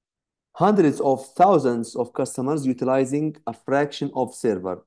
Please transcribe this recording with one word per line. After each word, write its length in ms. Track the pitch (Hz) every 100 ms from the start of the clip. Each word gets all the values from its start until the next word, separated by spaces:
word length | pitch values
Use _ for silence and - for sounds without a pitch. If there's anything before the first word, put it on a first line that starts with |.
| _ _ _ _ _
Hundreds 460 | - 185 208 156 139
of 180 | 139 131 - -
thousands 560 | 185 175 131 120 113 117
of 160 | 117
customers 540 | - 131 - 131 156 131
utilizing 680 | 123 131 131 127 143 156 151 -
a 60 |
fraction 580 | 113 - 139 147 - 143
of 200 | 135 127
server. 440 | - 120 95 92 90